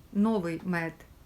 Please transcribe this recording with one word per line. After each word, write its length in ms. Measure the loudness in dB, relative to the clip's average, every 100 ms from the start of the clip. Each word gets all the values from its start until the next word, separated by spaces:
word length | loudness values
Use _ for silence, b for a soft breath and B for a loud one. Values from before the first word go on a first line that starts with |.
| -6
новий 480 | 2 2 2 0 -4
мед, 300 | -2 -2 -2 -6 -16 -20